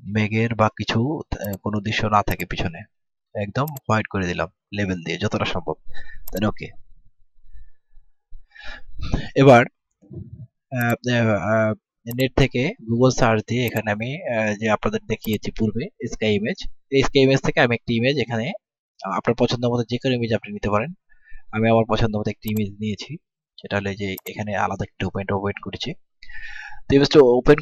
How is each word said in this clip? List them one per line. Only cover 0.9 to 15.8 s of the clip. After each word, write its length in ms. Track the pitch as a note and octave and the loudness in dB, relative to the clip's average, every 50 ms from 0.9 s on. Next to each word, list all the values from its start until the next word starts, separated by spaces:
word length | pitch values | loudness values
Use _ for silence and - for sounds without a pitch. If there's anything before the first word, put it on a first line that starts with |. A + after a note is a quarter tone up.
| - A#2 A#2 C3+ D#3+ - | 0 0 0 0 -2 -4
আহ, 380 | - - - - - G2+ G2+ | -4 -6 -8 -6 -4 -6 -6
কোনো 240 | F#2+ _ G#2+ G#2 G#2+ | -4 _ -4 -4 -2
দৃশ্য 260 | G2 A2 G#2+ - A2 | -4 -2 -2 0 0
না 160 | A2 G#2+ G#2 G2+ | 2 2 2 2
থাকে 240 | - - - F#2 | 2 -4 -6 -6
পিছনে। 320 | - - F2+ - F#2 D#2+ E2 G#2 _ _ _ _ _ _ _ _ _ _ | -8 -4 -4 -4 -4 -4 -8 -16 _ _ _ _ _ _ _ _ _ _
একদম 300 | G#2+ G#2 G2+ G2 - C3+ | -6 -6 -4 -2 -4 -4
হোয়াইট 420 | D#3 D3+ C3+ - - A2+ A2 G#2 | -4 -4 -10 -4 0 0 0 0
করে 200 | - - G2+ F#2+ | -2 -4 -2 -2
দিলাম 220 | F2 F2+ E2+ E2 D#2+ - _ _ _ - | -2 -2 -2 -4 -6 -6 _ _ _ -6
লেভেল 300 | G2+ G2+ F#2 F#2 F2+ E2 | -4 -2 -2 -2 -4 -4
দিয়ে 140 | E2 E2 E2+ | -6 -6 -4
যতটা 260 | F#2+ G#2 - G#2+ G#2 | -4 -2 -2 -2 -2
সম্ভব। 300 | - - F#2 - - D#2 - - - - - - - - - - - - | -2 -4 -6 -6 -6 -8 -8 -6 -2 -2 -2 -2 -2 -6 -6 -6 -6 -4
Then 160 | F#2+ G#2 G#2 | -2 -2 -2
ওকে। 180 | - - - - - - - - - - - - _ _ - _ _ - - - - - - - - - _ _ - - - - - _ _ _ - - - _ _ - - - - - - - - - - - - - - - - | -2 -4 -8 -10 -12 -14 -16 -16 -20 -20 -20 -20 _ _ -20 _ _ -20 -18 -12 -10 -10 -10 -10 -14 -18 _ _ -20 -20 -20 -20 -20 _ _ _ -12 -12 -12 _ _ -14 -12 -12 -10 -10 -10 -10 -6 -6 -2 0 0 -2 -2 -2 2
এবার, 300 | - C3+ C3+ B2 A#2+ B2 - _ _ _ _ _ _ _ _ - - - - - - - - _ _ _ _ - B2 A#2+ | 6 8 10 10 10 8 4 _ _ _ _ _ _ _ _ -16 -14 -14 -14 -16 -18 -18 -20 _ _ _ _ -6 -2 0
আহ, 320 | A#2+ A#2 - - B2 B2 A#2+ A#2 A2+ G#2+ | 0 -2 -2 -2 0 0 2 2 2 2
আহ, 400 | G2 D#2+ G2+ A2 A2+ A2 G#2+ G#2+ G2+ _ _ _ _ _ A#2 A#2+ | 0 0 0 0 2 2 0 -2 -4 _ _ _ _ _ -10 -4
নেট 180 | B2 C3 C3 - | -2 -2 0 4
থেকে 360 | - C#3 B2+ - B2 B2 D#3 - - - - | 4 4 4 4 0 -2 -2 -4 -6 -6 -4
Google 200 | A2+ A#2 B2 C3 B2 - | 0 4 4 4 4 4
সার্চ 240 | - A#2 A2+ A2 G#2 - | 4 4 4 2 0 -2
দিয়ে 180 | A2+ B2 B2 | -2 -2 0
এখানে 240 | A2+ - A2+ G#2 G#2+ | 0 -2 -2 -2 -2
আমি, 320 | G#2 G#2 A2 B2 C3+ E3 - | -2 -2 -2 -6 -8 -8 -6
আহ, 320 | C#3+ B2 A2 A2 G#2+ G#2 | -4 -2 0 0 0 -2
যে 160 | G2+ A2 A2 | -2 0 0
আপনাদের 300 | G#2 G#2 - A2 G#2 A2 - G#2 | 0 2 0 -2 -2 -2 -4 -4
দেখিয়েছি 420 | A2 - - A3 G#3+ G#3 - - | -8 -6 -2 -4 -4 -2 -4 -6
পূর্বে 580 | - - A3+ A3 G#3 A3+ | -4 -2 -2 0 0 -2